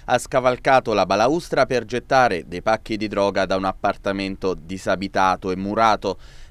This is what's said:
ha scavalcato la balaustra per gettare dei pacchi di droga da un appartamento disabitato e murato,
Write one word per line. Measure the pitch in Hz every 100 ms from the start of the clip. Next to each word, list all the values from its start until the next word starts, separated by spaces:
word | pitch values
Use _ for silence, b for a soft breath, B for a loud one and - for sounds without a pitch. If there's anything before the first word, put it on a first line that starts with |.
ha | B 123
scavalcato | - 135 127 127 147 131 120
la | 104 92
balaustra | 101 120 170 - 147 131
per | 123 107
gettare | 120 - 135 120 90 78
dei | 87
pacchi | 107 110 - 107
di | 107
droga | 101 101 98 92
da | 95
un |
appartamento | 95 - 104 - 101 98 98 98 95 85
disabitato | 80 95 107 92 98 101 95 90 95
e | 92
murato, | 98 104 113 101 101 90 b b b